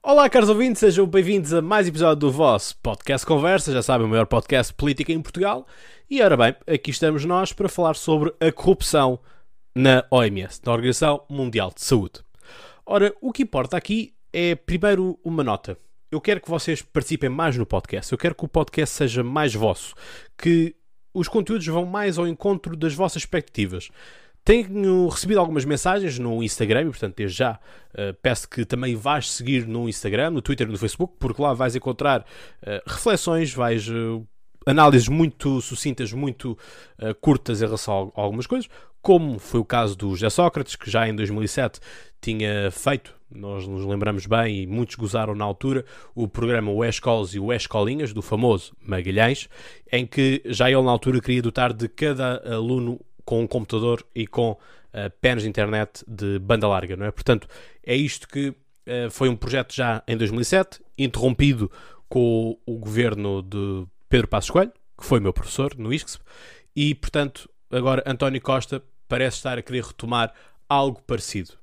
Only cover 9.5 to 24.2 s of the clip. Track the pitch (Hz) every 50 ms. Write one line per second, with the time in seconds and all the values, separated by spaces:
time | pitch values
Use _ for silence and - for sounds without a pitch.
9.5 | - - - - - 127 131 131 131 127 - - - 127 120 110 101 95 92 -
10.5 | - - - 123 117 113 120 127 120 - 160 151 147 143 - - 143 139 131 123
11.5 | 110 110 98 92 - - - - 135 113 95 87 _ - - - - - - -
12.5 | - - - - - - _ - 202 202 202 202 202 - - 262 226 - 269 214
13.5 | - 139 127 - - 175 - - 208 226 220 - - - - - - 170 175 175
14.5 | 170 - - - 170 180 175 208 202 185 185 185 175 - - 170 165 160 143 120
15.5 | 104 95 - - 90 - - - - - - - - 156 - - 202 180 - -
16.5 | 165 160 - - 160 - - - - 160 127 - 156 143 - 127 123 147 165 160
17.5 | 127 123 110 - - 92 - - - 95 - - - - - 170 170 - - 156
18.5 | - 160 151 - - - 151 135 - - 147 127 113 123 120 120 131 156 151 139
19.5 | 107 107 110 107 95 - - - - - - - - - - - - - - 165
20.5 | 170 165 160 170 - _ _ - - - - - - 190 170 - - 226 196 -
21.5 | 226 220 165 165 160 170 180 180 185 208 208 202 170 160 175 170 165 - - 202
22.5 | 196 180 - 170 165 156 160 160 143 143 190 170 - 165 - - - 170 - -
23.5 | - - 104 92 90 90 - - - - - - - -